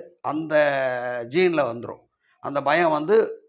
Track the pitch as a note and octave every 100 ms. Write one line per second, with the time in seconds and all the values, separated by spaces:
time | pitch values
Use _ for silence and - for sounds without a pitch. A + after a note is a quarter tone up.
0 | - _ B2+ D3+ D#3 D3+ D3 C#3 C3 B2
1 | B2 B2 A#2 D3+ F#3 D#3+ B2+ A#2 G#2 -
2 | _ _ _ _ - C#3+ C#3 D#3+ E3+ D3+
3 | D#3 G#3+ - -